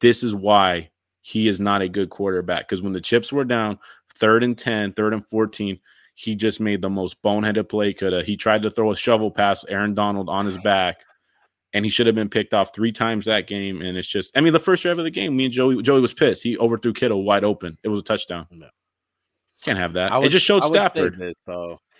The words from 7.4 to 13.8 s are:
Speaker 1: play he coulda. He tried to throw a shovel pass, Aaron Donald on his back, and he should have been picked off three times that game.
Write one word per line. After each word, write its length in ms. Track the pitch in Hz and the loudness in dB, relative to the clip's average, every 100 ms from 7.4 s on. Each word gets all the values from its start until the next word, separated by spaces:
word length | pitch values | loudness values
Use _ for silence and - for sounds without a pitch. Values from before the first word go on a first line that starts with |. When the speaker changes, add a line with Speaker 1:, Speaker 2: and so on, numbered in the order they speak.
| 107 107 101 | 0 -2 -2
Speaker 1:
play 200 | 107 104 | -2 -2
he 60 | |
coulda. 280 | 95 95 90 | -2 -2 -2
He 120 | 82 101 | -4 -2
tried 240 | 113 107 | 2 2
to 80 | 107 | 0
throw 200 | 117 110 | 0 0
a 60 | 98 | 0
shovel 340 | - 110 107 | 2 2 2
pass, 340 | - 101 95 - | 0 0 0 -4
Aaron 240 | 98 104 | -4 -2
Donald 360 | 101 104 101 90 | 0 -2 -2 -4
on 160 | 95 101 | -4 -4
his 100 | 92 | -2
back, 460 | 104 98 90 92 _ _ _ _ _ _ _ | 0 2 0 -4 _ _ _ _ _ _ _
and 100 | 104 | -2
he 60 | 107 | -2
should 160 | 104 117 | 2 4
have 100 | 110 | 2
been 140 | 104 | 0
picked 240 | 113 104 | -2 0
off 180 | 107 95 | 0 0
three 160 | - 113 | -2 -4
times 360 | 107 113 110 101 | -2 -2 -2 0
that 200 | 107 85 | -2 -2
game. 360 | 101 98 90 | -8 -8 -8